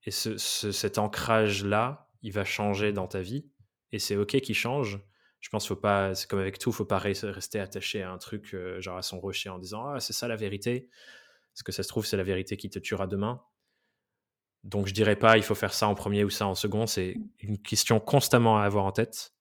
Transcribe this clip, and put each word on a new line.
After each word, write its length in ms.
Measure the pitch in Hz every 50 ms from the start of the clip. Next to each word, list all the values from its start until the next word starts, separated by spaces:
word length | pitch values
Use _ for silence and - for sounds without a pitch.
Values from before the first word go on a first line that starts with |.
| _
Et 60 | -
ce, 260 | 98 - - 117 110 101
ce, 340 | - - - - - 104
cet 260 | 98 - - 104 - -
ancrage-là, 1120 | 104 104 - - - - 113 110 110 104 101 98 101 101 101 104 117 127 143 - _ _ _ _
il 100 | - 110
va 120 | 95 104 98
changer 500 | - - - 104 104 101 95 104 107 101
dans 140 | 101 95 92
ta 140 | - 98
vie. 280 | 92 90 113 143 156 - _ _ _ _ _ _ _ _
Et 80 | - 107
c'est 160 | - - 104
OK 260 | 101 104 101 - 139
qu'il 140 | - - 110
change. 440 | - - 123 127 143 135 107 101 101 101 _ _ _ _ _ _ _
Je 100 | - -
pense 180 | - 107 - -
faut 80 | 104
pas, 400 | 95 - 104 101 101 98 95 95
c'est 120 | 90 - -
comme 120 | - 98
avec 180 | 95 95 98 -
tout, 140 | - 127
faut 120 | 110 - 104
pas 140 | 95 107 95
re-, 320 | 90 104 98 - - 104
rester 300 | 95 95 - - - 107
attaché 420 | 98 92 - 98 92 - - 107
à 100 | 95 92
un 60 | 92 92
truc, 380 | - - - 104 101 - -
euh, 260 | 95 90 92 90 90
genre 160 | 92 92 90 92
à 60 | 92
son 160 | - - 90
rocher 300 | 87 98 95 - - 101
en 100 | 95 90
disant, « 260 | 90 90 104 107 117 139
Ah, 120 | 143 131
c'est 140 | 117 - 110
ça 140 | - - 120
la 80 | 113
vérité. » 540 | 107 107 98 101 98 - 120 120 127 123 _ _ - - - - - - _ _ _ _ _ _
Parce 80 | -
que 100 | - -
ça 120 | 98 - 95
se 40 | -
trouve, 160 | - - 107
c'est 120 | - - 101
la 60 | 92
vérité 340 | 95 95 92 95 - 107 95
qui 140 | - 98
te 80 | - 98
tuera 260 | - - 110 95 98
demain. 380 | 92 95 98 101 110 123 120 _ _ _ _ _ _ _ _ _ _ _ _ _ _ _ _ _ _ _ _ _ _ _ _ _
Donc 240 | 104 - 104 98 95
je 60 | 98
dirais 220 | 101 110 101 104
pas, « 220 | 98 - 113 113 113
Il 60 | 104
faut 100 | - 110
faire 220 | - - 98 -
ça 120 | - - 107
en 60 | 101
premier 300 | 101 - 104 101 104 104
ou 80 | 101
ça 160 | 95 - 107 101
en 80 | 95
second. » 300 | 92 - 107 98 104 113 110
C'est 300 | - - 92 92 - - - - _ _
une 220 | - 101 107 101
question 380 | - - - 104 - - - 220
constamment 580 | - - - 143 - - - 123 120 113 110 107
à 60 | 104
avoir 220 | 101 101 104 98
en 60 | 98
tête 440 | 95 - 113 117 - - - - _ _